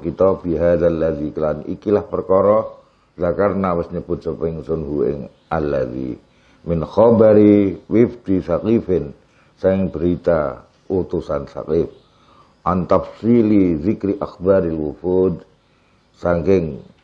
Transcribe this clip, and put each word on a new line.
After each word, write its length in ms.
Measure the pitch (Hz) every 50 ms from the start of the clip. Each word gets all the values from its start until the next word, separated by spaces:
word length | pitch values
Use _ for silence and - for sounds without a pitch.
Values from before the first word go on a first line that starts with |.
| -
kita, 400 | 85 76 - 92 95 95 - -
bihadzal 480 | 87 82 78 85 85 87 82 82 85
ladzi, 400 | 85 80 78 82 80 71 76 76
kelan 320 | 73 80 78 76 76 76 76 -
ikilah 320 | 92 - - 101 101 101 98 -
perkara, 560 | - 87 82 - 95 95 98 98 104 110 110 - - - - _ _ _ _ _ _
zakarna, 640 | - 82 87 85 - 104 104 90 98 95 92 87 85
wis 160 | 85 - 90
nyebut 320 | 87 80 - 87 80 -
sapa 240 | 85 78 - - 82
ingsun, 320 | 82 80 71 69 80 80 76
hu, 240 | 71 73 73 69
ing 120 | - 73 71 - - - _ _ - 80
alladzi. 640 | 82 78 73 71 69 65 62 62 64 65 64 60 - _ _ _ _ _ _ _ _ -
Min 160 | - 85 82 78
khabari 960 | 78 - - 110 120 117 110 113 107 107 104 107 104 104 104 101 98 87 - -
wifdi 560 | - 90 107 120 104 - - - - 95 92 82
Saqifin, 720 | - 85 80 85 104 117 113 - - 95 78 73 71 67 _ _ _ _ _ _ _ _
saing 400 | _ - 92 95 95 95 87 -
berita 720 | 76 80 87 87 82 - 87 85 80 76 69 62 - - _ _ _ _ -
utusan 560 | - 95 87 82 - 85 78 - 78 71 69
Saqif. 480 | 67 - 73 - - 78 85 82 - - - _ _ _ _ _ _ _ _ _ _ _ _ -
An 240 | 82 87 92 87 78
tafsili 880 | 98 92 95 - - - - 110 120 120 113 107 107 101 95 90 85 73 73
zikri 320 | 98 104 107 - 98 101 -
akhbaril 560 | 76 - - - 87 92 98 95 90 82 80
wufud, 720 | 80 76 76 67 - - 87 90 92 92 95 87 80 - _ _ _ _ _ _ _ _ _ _ _ _ _ _ _
saking 640 | - 87 87 85 78 80 98 95 85 78 69 64 - - _ _